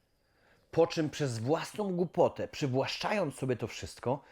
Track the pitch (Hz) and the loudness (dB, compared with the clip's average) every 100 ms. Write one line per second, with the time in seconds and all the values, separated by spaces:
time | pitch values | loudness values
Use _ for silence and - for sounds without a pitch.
0 | _ _ _ _ _ _ _ - 165 170 | _ _ _ _ _ _ _ 2 4 4
1 | 151 - 143 113 117 160 156 - 202 175 | -2 0 -2 0 0 0 -2 -4 -2 0
2 | 175 - 127 - 98 - 143 127 127 - | 0 4 4 4 -6 -2 0 2 0 -2
3 | 165 214 160 - 131 120 113 - 98 - | 0 0 0 -2 -2 -2 -4 -6 -12 -6
4 | 120 135 - | -2 -2 -6